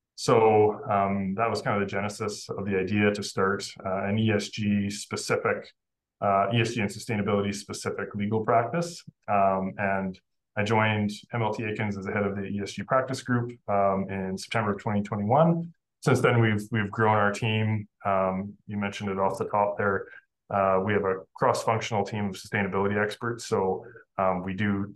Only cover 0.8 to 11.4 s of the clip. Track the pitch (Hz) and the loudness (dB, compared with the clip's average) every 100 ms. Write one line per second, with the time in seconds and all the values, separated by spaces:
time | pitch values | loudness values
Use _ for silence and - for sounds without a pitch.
0.8 | - 101 98 98 98 98 113 101 131 104 | 0 2 2 0 -2 0 0 0 0 0
1.8 | 98 98 101 - 107 - - - 98 95 | 0 -2 -4 -4 -6 -6 -8 -6 -2 -2
2.8 | 90 104 104 104 101 - 95 98 - - | 0 2 4 2 -2 0 0 0 -6 -8
3.8 | 98 95 98 107 110 104 - - 104 101 | -4 -2 0 2 2 2 -2 -4 0 0
4.8 | 101 101 - 110 - 117 113 - - _ | 0 -6 -8 -6 -2 -2 0 -2 -6 _
5.8 | _ _ _ _ 104 98 98 117 113 - | _ _ _ _ 0 2 2 2 2 0
6.8 | 101 - - 107 98 101 101 98 - - | -4 -4 -4 -2 0 0 0 -4 -8 -8
7.8 | 104 101 98 104 104 110 110 117 120 170 | -6 -6 -6 -4 -2 0 2 2 2 -2
8.8 | 170 - - - - 101 98 95 95 98 | -4 -8 -18 -14 -2 2 4 2 -2 -2
9.8 | 101 98 95 92 _ _ _ - 104 113 | -2 0 -2 -8 _ _ _ -4 2 4
10.8 | 110 107 104 - - 120 | 4 2 0 -4 -8 -4